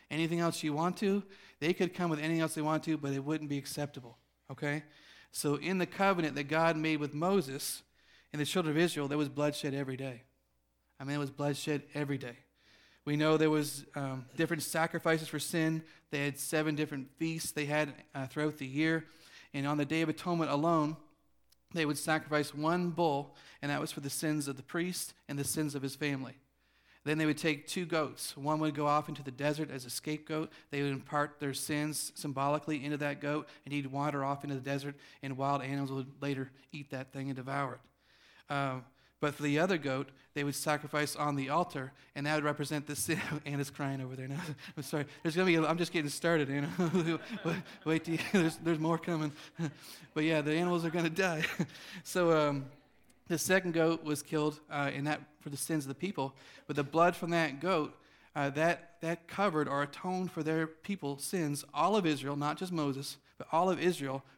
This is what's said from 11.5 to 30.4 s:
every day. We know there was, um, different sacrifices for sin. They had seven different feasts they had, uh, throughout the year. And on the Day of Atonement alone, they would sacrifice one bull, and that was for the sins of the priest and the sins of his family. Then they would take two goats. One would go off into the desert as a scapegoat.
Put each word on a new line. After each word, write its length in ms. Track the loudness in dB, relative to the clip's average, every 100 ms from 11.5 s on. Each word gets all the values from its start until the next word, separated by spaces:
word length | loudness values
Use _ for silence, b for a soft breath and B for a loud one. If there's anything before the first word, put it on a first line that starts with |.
| 0 -2 -2 -4
every 240 | -4 -2 -2
day. 200 | -6 -14 _ b b b b b
We 140 | 0 4
know 200 | 6 6
there 120 | 6
was, 360 | 4 2 -4 -8 -6
um, 300 | -4 -6 -6 0
different 280 | 0 0
sacrifices 640 | 0 0 0 2 2 2 0
for 120 | -6
sin. 440 | -2 0 2 0 -4 B _
They 140 | -2 -2
had 140 | -2
seven 340 | 0 0 2
different 360 | 0 -2 -4 -8 -4
feasts 340 | -2 -2 -4
they 140 | -2 0
had, 280 | 2 0 -4 -10 -8
uh, 100 | -4
throughout 300 | 0 0 -2
the 80 | -4
year. 400 | 0 2 2 -2 B B B B
And 140 | -2 0
on 100 | 0
the 80 | 2
Day 160 | 2
of 80 | 0
Atonement 400 | 0 0 0 2
alone, 480 | 2 4 4 2 -2 -12 _ _ _ _ _ _ -2
they 100 | 0
would 120 | 0
sacrifice 560 | 0 0 2 0 0
one 360 | 0 0 2 0
bull, 460 | 2 2 2 -2 B B B
and 80 | -4
that 120 | -2
was 100 | -4
for 80 | -6
the 100 | -6
sins 380 | -2 0 0 -2
of 100 | -6
the 60 |
priest 500 | -6 -4 -2 -4 -8 b -8
and 100 | -4
the 60 |
sins 320 | -2 0 -2 -2
of 60 |
his 140 | -6 -2
family. 400 | -2 -2 -6 -14 _ b b b b b
Then 160 | -2 2
they 80 | 2
would 100 | 2
take 300 | 0 0 -2
two 180 | -4 0
goats. 500 | 0 0 -4 -10 -4
One 240 | 0 0
would 120 | 0
go 140 | 0 2
off 220 | 2 0
into 120 | -6
the 100 | -8
desert 380 | -2 0 0 -2
as 160 | -6 -8
a 60 |
scapegoat. 600 | -8 -6 -6 -4 -4